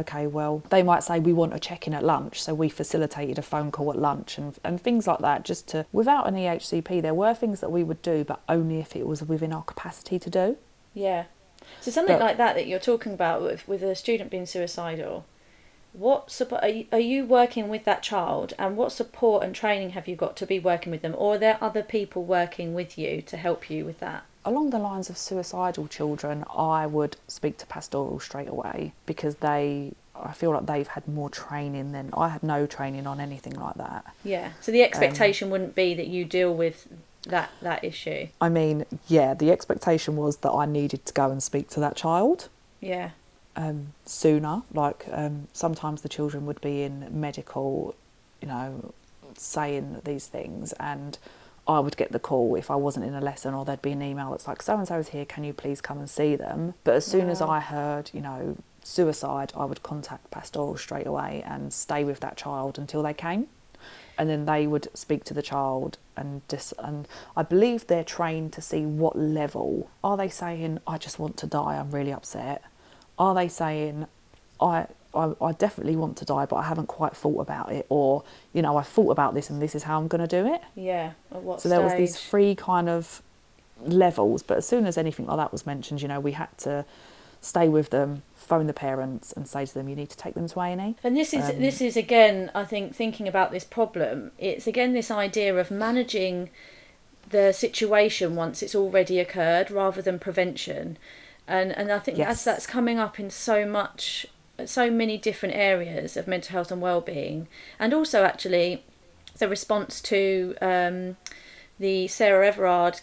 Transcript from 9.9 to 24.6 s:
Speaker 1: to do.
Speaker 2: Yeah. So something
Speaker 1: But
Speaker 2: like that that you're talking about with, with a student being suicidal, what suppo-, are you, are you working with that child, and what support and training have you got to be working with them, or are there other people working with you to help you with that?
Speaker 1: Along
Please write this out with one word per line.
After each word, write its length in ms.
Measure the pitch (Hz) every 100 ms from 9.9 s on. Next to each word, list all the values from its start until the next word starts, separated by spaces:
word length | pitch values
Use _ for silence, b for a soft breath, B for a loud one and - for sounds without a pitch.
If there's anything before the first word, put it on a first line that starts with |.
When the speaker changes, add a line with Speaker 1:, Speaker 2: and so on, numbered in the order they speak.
| - - 185
Speaker 1:
to 100 | 175
do. 280 | 185 190 285 - _ _
Speaker 2:
Yeah. 320 | 202 196 175 175 _ _ - B B
So 100 | 254
something 260 | 269 381 175
Speaker 1:
But 80 | 220
Speaker 2:
like 120 | 226
that 180 | 233 -
that 120 | -
you're 120 | 185
talking 340 | 247 233 220
about 280 | 185 170 165
with, 260 | 175 - -
with 160 | 196
a 120 | 190 185
student 360 | - 226 180
being 140 | 185 180
suicidal, 800 | 180 175 180 170 160 - 170 - _ b b b b b
what 340 | - 220 285 -
suppo-, 340 | - 254 -
are 80 | 214
you, 160 | 220 220
are 80 | 226
you 260 | 233 269 247
working 440 | 247 240 240 208
with 140 | 220 -
that 180 | -
child, 500 | - 202 170 - - -
and 180 | 190 208
what 140 | -
support 520 | - 233 - 233 208
and 100 | 185
training 380 | 185 214 202 190
have 160 | 180 175
you 80 | 170
got 200 | 170 -
to 80 | 185
be 140 | 190
working 320 | 180 170 170
with 100 | 156
them, 140 | 160 -
or 180 | 208 208
are 20 |
there 200 | 220 220
other 200 | 220 220
people 420 | 214 220 202 185
working 500 | 175 180 175 - 165
with 240 | 170 175 -
you 240 | 151 156
to 140 | - 170
help 320 | 175 165 -
you 140 | 156 151
with 140 | 156
that? 240 | 180 160 - _ -
Speaker 1:
Along 240 | 262